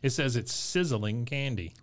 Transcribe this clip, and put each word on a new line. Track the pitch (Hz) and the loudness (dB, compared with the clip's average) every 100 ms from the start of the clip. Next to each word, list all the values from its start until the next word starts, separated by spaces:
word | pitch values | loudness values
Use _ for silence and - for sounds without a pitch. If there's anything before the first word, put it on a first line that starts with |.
It | 139 | 0
says | 123 139 120 | 2 2 2
it's | - | 0
sizzling | - - 180 175 117 104 113 | -4 -2 0 2 2 0 -2
candy. | 120 143 139 110 82 - | -2 -2 -2 -2 -4 -8